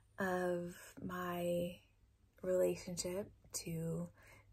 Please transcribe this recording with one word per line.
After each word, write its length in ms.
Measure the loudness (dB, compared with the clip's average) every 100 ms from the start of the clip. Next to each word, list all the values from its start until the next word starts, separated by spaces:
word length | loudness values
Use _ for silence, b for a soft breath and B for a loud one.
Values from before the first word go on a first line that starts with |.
| B -2
of 560 | 0 2 2 2 -2 -8 -16 -8
my 720 | -6 -4 -2 0 2 2 0 -4 -18 _ -20 _ -20 _
relationship 840 | 2 6 6 4 -4 -4 -2 -2 -4 -10 -10
to 540 | -8 -4 -2 -2 -2 -4 -8 B B B